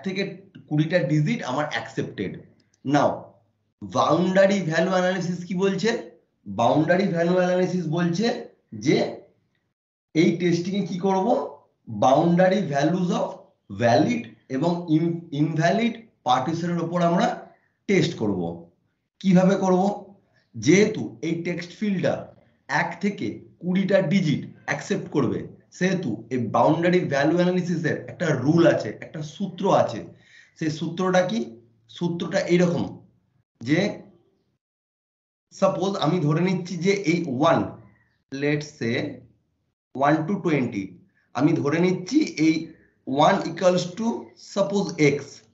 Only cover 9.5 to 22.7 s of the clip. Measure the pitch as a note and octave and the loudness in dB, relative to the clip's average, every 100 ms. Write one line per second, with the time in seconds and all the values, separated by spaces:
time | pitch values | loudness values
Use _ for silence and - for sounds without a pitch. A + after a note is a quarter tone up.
9.5 | _ _ _ _ _ _ D#3 F3+ - F3 | _ _ _ _ _ _ 2 2 2 0
10.5 | E3+ G3 G3+ - F3+ F#3+ F#3 A3 - - | 0 -2 -4 -4 -2 0 0 0 0 -2
11.5 | - _ _ - G#2 A#2 C#3+ E3+ F3 F#3 | -12 _ _ -12 0 4 4 4 4 4
12.5 | G3+ C#3+ C#3 D#3+ F3+ F3 A3+ - - - | 2 0 0 0 0 0 -2 -4 -8 -20
13.5 | _ - G2 A#2 B2 A3+ A#3 - - - | _ -14 0 2 4 2 -2 -6 -16 -10
14.5 | C3 E3+ E3+ D#3 D#3 E3+ E3+ - C#3 D#3 | -2 -2 -2 0 2 2 -2 -6 -2 0
15.5 | D#3 F3 G#3 A#3 - - _ - B2+ E3 | 2 2 2 0 -4 -14 _ 0 0 0
16.5 | E3 F3 E3+ D#3+ F3 E3+ F#3+ A#3+ - - | -4 -4 -4 -2 0 2 2 0 -2 -12
17.5 | _ _ _ - F#3+ - - G#2+ F#2 E2+ | _ _ _ 0 2 2 -2 -4 -2 -6
18.5 | E2+ - _ _ _ _ - F#3+ F3+ F#3 | -10 -16 _ _ _ _ -4 4 4 6
19.5 | G3 F#3 F#3 G3 G#3 - - _ _ _ | 2 2 2 2 -2 -10 -20 _ _ _
20.5 | A#2 A2+ F#3 A3+ - - - E3 E3+ F3 | -2 4 6 4 0 -8 -8 -6 -4 -6
21.5 | E3+ - - G#3 F3+ C3+ - - - _ | -8 -10 -6 -4 -2 -2 -2 -8 -20 _
22.5 | _ - | _ -4